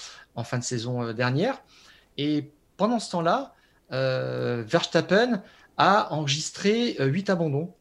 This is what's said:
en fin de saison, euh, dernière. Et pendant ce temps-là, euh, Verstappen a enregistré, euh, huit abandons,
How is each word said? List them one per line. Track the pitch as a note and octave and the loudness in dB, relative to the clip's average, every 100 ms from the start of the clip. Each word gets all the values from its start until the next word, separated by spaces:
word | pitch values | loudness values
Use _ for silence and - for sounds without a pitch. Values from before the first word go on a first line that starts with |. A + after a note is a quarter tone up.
| - - - | -18 -20 -14
en | - | -10
fin | A2 B2 | -4 -4
de | |
saison, | B2 B2 A#2 B2 | -4 -6 -4 -4
euh, | A#2 | -4
dernière. | A2+ B2 C3+ A#3 - _ - - - _ - | -2 0 2 0 -2 _ -20 -20 -20 _ -6
Et | D3 D3 C#3+ _ _ - | -2 -2 -4 _ _ -2
pendant | G#3 A#3+ | 0 0
ce | - | -2
temps-là, | F3 E3 A#3+ C4+ _ _ _ - | -2 0 0 -2 _ _ _ -8
euh, | C3 C3 C3 C3 B2 B2 A#2+ A2 | -2 0 0 -2 -2 -2 -2 0
Verstappen | E3+ - E3+ D#3+ F#3+ B3 G3+ - - - - | 0 2 0 4 4 4 0 -6 -20 -10 2
a | D#3+ G#3 - | 4 4 2
enregistré, | D3+ D3 D3 - - G3 A#3 A#3+ G3 | -2 0 -2 -4 -2 0 2 0 0
euh, | C3+ | 0
huit | E3 G3 | 0 0
abandons, | F3+ D#3+ C#3 F3+ - | 0 2 0 -4 -10